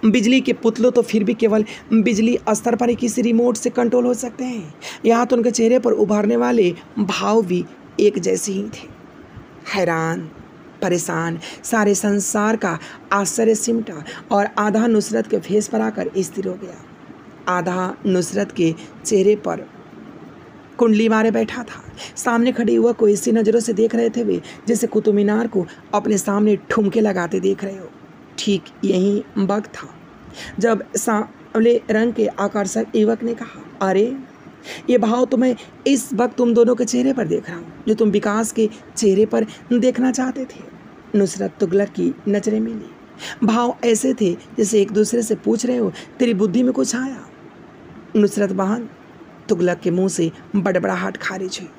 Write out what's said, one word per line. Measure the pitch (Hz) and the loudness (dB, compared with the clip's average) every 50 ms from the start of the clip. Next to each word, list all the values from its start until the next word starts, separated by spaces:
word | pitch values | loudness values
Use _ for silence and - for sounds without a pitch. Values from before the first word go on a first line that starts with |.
| - | 4
बिजली | 220 196 247 208 226 254 262 | 4 4 4 4 4 4 4
के | - - 233 | 2 2 -2
पुतलों | - - 226 226 247 220 247 | 2 0 0 0 4 2 2
तो | 247 247 | 4 4
फिर | 226 - - 220 208 | 0 2 0 0 0
भी | 190 247 | 0 0
केवल | 226 233 220 202 220 214 - - - - - 220 | 2 2 2 2 2 0 -2 -6 -18 -6 0 2
बिजली | 226 208 240 233 202 220 226 247 - - - | 4 4 4 2 2 2 2 2 0 0 -2
स्तर | 214 208 - 240 233 | -2 0 0 -2 0
पर | 220 247 240 | 0 0 0
ही | 240 | 0
किसी | - - 233 214 - | 0 -2 -2 -2 0
remote | 233 233 233 226 240 240 233 220 | 0 2 2 4 2 2 0 0
से | - 247 | -4 -4
control | 226 - 247 233 214 247 240 | -2 0 0 2 2 2 2
हो | 247 247 | 2 0
सकते | 226 - 240 - - 254 | -2 -4 -10 -10 -8 -8
हैं। | 254 247 226 175 151 151 - - - - - - | -8 -6 -8 -10 -12 -16 -16 -16 -16 -16 -2 2
यहाँ | 214 233 226 247 | 2 4 4 4
तो | 240 254 | 2 2
उनके | 240 226 247 | 2 2 2
चेहरे | 220 - 226 226 247 254 | 2 2 2 4 4 4
पर | 233 240 | 4 2
उभारने | - - 208 180 208 208 208 208 233 | 2 2 2 2 2 2 2 2 2
वाले | 233 240 247 247 233 202 175 175 175 - - - - | 2 2 2 2 4 2 2 2 -2 -12 -12 -4 -4
भाव | 208 180 - - 196 202 214 226 220 | -2 -2 -2 -2 0 2 2 2 2
भी | 175 180 180 175 - - - - - - - | 2 0 -2 -2 -4 -12 -20 -20 -14 -2 2
एक | - 208 202 196 | 2 2 2 2
जैसे | 170 190 190 185 - 220 | -2 -2 -2 -2 -2 -4
ही | 190 190 202 | -6 -6 -6
थे। | 220 220 - - - - - - - - - - - - - - - - - - - - | -8 -12 -16 -18 -20 -20 -20 -20 -20 -20 -20 -20 -20 -20 -20 -20 -20 -20 -20 -12 -8 -4
हैरान, | 196 185 170 165 165 160 160 165 180 170 156 - - - - - - - - - - | -2 0 0 0 -2 -2 -2 -4 -4 -8 -12 -16 -20 -20 -20 -20 -20 -20 -20 -12 -6
परेशान, | - 190 175 175 165 - 175 160 165 170 165 165 - - - - - | -2 -2 -2 -2 -2 -4 -4 -4 -4 -4 -6 -6 -10 -14 -16 -14 -8
सारे | - - 220 208 202 202 | -2 0 2 4 4 2
संसार | 202 - 208 202 202 196 - - 214 208 214 226 | 2 2 0 0 0 -2 -2 -2 0 0 0 0
का | 220 - 190 165 160 - - - - - - - | 0 -2 -4 -4 -4 -8 -14 -18 -20 -6 -2 -2
आश्चर्य | 202 202 190 - - 226 220 226 | 0 0 -2 -2 0 2 2 2
सिमटा | 214 - 240 233 226 220 - 180 151 151 - - - - - | 0 0 -2 -2 -4 -4 -6 -12 -14 -14 -14 -16 -16 -6 -2
और | 233 202 202 202 - - | 0 0 0 0 -2 -2
आधा | 208 214 190 214 226 240 | -2 0 2 2 2 2
नुसरत | 226 214 208 - 208 226 220 - | 2 2 0 0 -2 -4 -2 -2
के | - 202 | -4 -4
फेस | 165 - 185 214 208 - | -2 0 -2 0 0 0
पर | - 220 | -4 -2
आकर | 220 220 214 - 185 - - 185 | -2 -2 -4 -4 -6 -4 -2 -4
स्थिर | 185 - - 202 190 190 | -4 -4 -6 -8 -6 -6
हो | 180 | -8
गया। | 185 - 180 175 - - - - - - - - - - - - - - - 180 | -8 -12 -16 -16 -18 -20 -20 -20 -20 -20 -20 -20 -20 -20 -20 -20 -10 -4 -2 -2
आधा | 180 170 180 180 185 185 185 - - - | -2 0 -2 -2 -2 -4 -4 -6 -4 -2
नुसरत | 202 185 180 175 165 - 196 202 196 | 0 0 0 0 0 -2 -4 -4 -4
के | - - 180 165 160 165 - - - - - | -2 0 0 0 0 -2 -10 -20 -20 -14 -6
चेहरे | - 220 196 190 202 214 | 0 2 4 4 4 2
पर | 208 - - 165 - - - - - - - - - - - - - - - - - - - - - - - - - | 2 0 -6 -6 -6 -8 -14 -18 -20 -20 -20 -20 -20 -20 -20 -20 -20 -20 -20 -20 -20 -20 -20 -20 -20 -20 -20 -2 0
कुंडली | 247 226 220 208 226 226 | 2 4 4 4 4 4
मारे | 220 220 220 226 | 4 4 2 2
बैठा | 214 226 226 220 - 262 240 | 2 0 -2 -2 -4 -10 -12
था। | - - - - - - - - - - | -12 -16 -18 -18 -20 -18 -16 -18 -16 -14
सामने | - - - 233 233 233 254 | -6 -4 -2 0 2 2 2
खड़े | 254 - 233 214 240 | 0 0 0 2 2
युवक | 226 226 240 240 | 4 2 2 2
को | - 233 208 | 4 4 4
ऐसी | 208 196 - - | 4 2 2 0
नज़रों | 214 226 226 202 220 233 | 2 2 2 4 2 2
से | 220 - 220 | 2 0 0
देख | 185 220 226 233 | 2 2 2 2
रहे | 226 233 233 | 2 0 0
थे | 220 240 233 | 0 -2 -2
वे, | 208 185 170 - - - - - - | -2 -2 -4 -4 -10 -18 -14 -4 -2
जैसे | 240 208 - 226 | -2 0 0 0
कुतुब | - 214 214 220 208 | 0 0 2 4 2
मीनार | 208 202 202 208 220 233 233 | 4 4 2 2 0 0 -2
को | - 196 180 165 - - - - - | -2 -4 -4 -4 -8 -20 -12 -4 -4
अपने | 208 202 - 214 196 | -2 0 0 0 0
सामने | - - 202 202 214 214 208 | 0 0 0 2 4 4 2
ठुमके | 190 - - - 226 214 196 170 226 | 2 0 -2 0 2 2 2 2 2
लगाते | 214 208 196 185 175 170 180 190 | 2 2 0 -2 -4 -2 -2 0
देख | 180 190 196 - 196 | 0 0 0 0 -4
रहे | 196 196 190 | -10 -10 -10
हो। | 180 - - - - - - - - - - - | -14 -18 -20 -20 -20 -20 -20 -20 -20 -20 -12 -6
ठीक | - - 202 185 - - - - - | -2 0 0 0 -2 -8 -12 -4 -2
यही | 196 190 185 185 202 202 208 - - - 214 | 0 2 2 2 2 2 0 -2 -4 -4 -2
वक्त | 196 180 202 214 214 - | -2 0 0 -2 -4 -8
था | - - - 135 - - - - - - - - - - - - - - | -14 -16 -18 -18 -18 -20 -20 -20 -20 -20 -20 -20 -18 -16 -16 -14 -8 -2
जब | 196 233 226 202 220 - - | 0 0 0 0 -2 -6 -6
सांवले | 196 - - 220 208 214 - - - - - - 226 226 233 240 233 - - | -4 -2 0 -2 -2 -2 -4 -10 -20 -20 -6 -2 2 4 4 4 2 0 0
रंग | - 214 226 240 220 | 0 0 0 0 0
के | 233 214 202 | 0 -2 -2
आकर्षक | - - 196 202 - 214 202 190 - 220 226 - - | 0 -2 -4 -2 -2 -4 -4 -4 -4 -4 -6 -2 0
युवक | 226 214 214 226 220 233 | 0 2 2 2 -2 -2
ने | 226 233 | -6 -6
कहा, | 220 233 - - - - - - - 196 190 | -6 -10 -16 -16 -18 -20 -20 -8 -4 -2 0
"अरे, | 190 190 208 240 262 269 - - - - - - - - - - - - - - | 2 2 2 0 -2 -8 -12 -16 -20 -20 -20 -20 -20 -20 -18 -16 -16 -12 -2 2
ये | 247 240 | 2 4
भाव | 202 220 226 247 254 | 4 2 2 2 2
तो | 247 262 226 | 0 2 2
मैं | 254 254 247 - - - - - - 269 | 2 2 0 -2 -6 -20 -20 -6 0 0
इस | 277 254 214 - 269 | 0 0 0 -4 -2
वक्त | 190 233 247 - - | -2 -2 -2 0 0
तुम | 247 240 233 | 2 2 6
दोनों | 233 240 226 254 | 6 6 4 4
के | 233 247 | 0 0
चेहरे | 226 - 247 247 269 269 | -2 0 0 2 2 0
पर | 254 220 160 | 0 -2 -2
देख | 170 170 - - | -2 -4 -4 -6
रहा | 170 170 | -14 -14
हूँ, | - - - - - - | -14 -16 -18 -10 -2 -2
जो | 214 | 0
तुम | 214 220 214 | 2 2 2
विकास | 185 208 202 214 202 214 226 214 | 2 2 0 0 0 0 -2 -2
के | - - 220 214 214 - - - - | 0 0 0 0 0 -6 -20 -14 -8
चेहरे | - - 208 190 190 220 | 0 2 4 4 4 4
पर | 214 - 226 226 220 - - - - 240 | 2 2 0 -2 -2 -6 -18 -6 0 0
देखना | 247 214 254 247 - 254 262 | 2 2 2 2 2 0 0
चाहते | 254 - 254 262 254 277 262 | 0 0 -2 -4 -4 -8 -10
थे।" | 254 - - - - - - - - - - - - - | -12 -12 -18 -20 -20 -20 -20 -20 -20 -20 -20 -20 -2 0
नुसरत | 208 196 180 - 185 196 190 - - | 2 2 2 0 -4 -6 -6 -2 -2
तुगलक | 208 175 170 196 202 202 | -2 0 2 2 0 0
की | - - - 254 277 - - 208 | -2 -2 -2 -2 -2 -2 -2 -2
नज़रें | 202 208 202 220 214 220 | 0 0 0 0 0 0
मिली। | 226 226 226 214 - - - - - - - - - - - - - | -2 -4 -6 -10 -12 -14 -20 -20 -20 -20 -20 -16 -14 -14 -6 -2 0
भाव | 208 220 233 240 240 254 - - | 2 2 2 0 0 -2 -2 0
ऐसे | 240 226 214 - 262 262 | 0 0 2 2 -2 0
थे | - 220 180 175 | 2 0 0 0
जैसे | - - - - - 220 190 - 214 | -2 -8 -14 -2 -2 -2 2 4 2
एक | 196 196 | 2 2
दूसरे | 220 202 214 208 - 240 | 2 0 2 2 2 -2
से | 226 220 226 | 0 -2 -4
पूछ | - - 208 226 214 - | -4 0 -2 -2 0 0
रहे | 247 247 247 | -2 -2 0
हो, | 226 190 - - - - - - | -2 -2 -4 -8 -16 -20 -4 -2
"तेरी | 254 240 233 | 0 0 2
बुद्धि | 185 208 214 170 233 254 | 2 0 0 2 2 2
में | 247 254 | 2 2
कुछ | 262 262 - - | 0 -2 -2 -2
आया?" | 240 254 269 262 208 - - - - - - - - - - - - - - - - - - - | -4 -4 -6 -8 -12 -16 -20 -20 -20 -20 -20 -20 -20 -20 -20 -20 -20 -20 -20 -20 -20 -20 -4 0
"नुसरत | 214 208 196 202 202 202 196 | 2 2 2 2 0 -2 -2
बहन," | 190 185 196 190 214 240 233 214 - - - - - - - - - - - - | 0 -2 -2 -2 -2 -4 -6 -10 -16 -20 -20 -20 -20 -20 -20 -20 -20 -20 -4 -4
तुगलक | 214 170 175 180 175 170 | -2 0 0 0 -2 -2
के | - 185 | -2 -2
मुंह | 170 180 185 196 | 0 0 0 0
से | 165 - 170 165 165 - - - - | 0 -2 -2 -2 -4 -8 -20 -4 -4
बड़बड़ाहट | 202 175 196 185 180 175 196 190 180 185 196 185 - | -2 0 0 0 0 0 -2 -2 -2 -4 -6 -8 -8
खारिज | - - 190 190 190 185 185 - | -10 -10 -8 -8 -8 -10 -10 -12
हुई। | 190 156 135 | -14 -16 -18